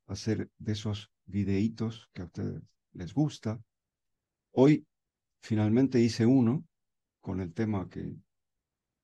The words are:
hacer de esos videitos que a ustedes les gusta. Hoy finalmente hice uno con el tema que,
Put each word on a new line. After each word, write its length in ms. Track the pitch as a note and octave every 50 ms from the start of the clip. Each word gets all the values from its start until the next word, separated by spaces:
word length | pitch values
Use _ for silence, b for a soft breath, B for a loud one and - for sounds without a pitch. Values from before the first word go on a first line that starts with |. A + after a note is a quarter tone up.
| _
hacer 420 | - G2 - - A2+ G#2+ G2+ G2 - _
de 140 | - - G#2+ G#2
esos 380 | G#2 - G#2+ G2+ - - _ _ _ _
videitos 840 | - F#2 G2+ G2 G2 G2 F#2+ G#2+ A2+ A2+ - A2 A2 - - - _ -
que 80 | -
a 40 | F2+
ustedes 360 | E2 - G2+ G2+ G2 F#2 - - _ _ _ _ _ -
les 200 | E2+ F2 D#2 -
gusta. 460 | C#3 D#3 C#3 - - - A2 A2 A2 - _ _ _ _ _ _ _ _ _ _ _ _ _ _ _ _ _
Hoy 340 | - B2 C3 D3 D#3 - - _ _ _ _ _ _ _ _ _ _ _
finalmente 600 | - - A2 G#2+ G#2+ G#2+ A2 B2 C#3 C3+ C3 A#2+
hice 260 | A#2 A2+ - - A2+
uno 400 | A#2 C3+ C3+ A#2 A2+ C3 E3 - _ _ _ _ _ _ _ _ _ _ _
con 200 | - F#2+ F#2 F#2
el 120 | F#2+ E2+ E2
tema 340 | - A2+ G#2+ G#2 F#2+ F2 -
que, 260 | - - E2 D#2+ - - _ _ _ _ _ _ _ _ _ _ _ _ _ _ _ _